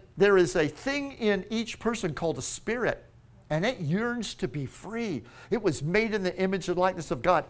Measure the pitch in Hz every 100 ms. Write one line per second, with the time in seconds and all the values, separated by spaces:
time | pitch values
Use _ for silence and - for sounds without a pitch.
0 | - - 202 190 170 180 151 - 269 285
1 | 277 - 214 196 190 220 214 - 226 226
2 | 175 135 165 131 - - - 240 185 -
3 | - - - - - 156 214 220 147 185
4 | 240 240 202 - 185 151 131 - 180 226
5 | 226 135 - - - 220 185 - 147 202
6 | 226 214 180 175 190 190 165 175 185 180
7 | 147 143 160 165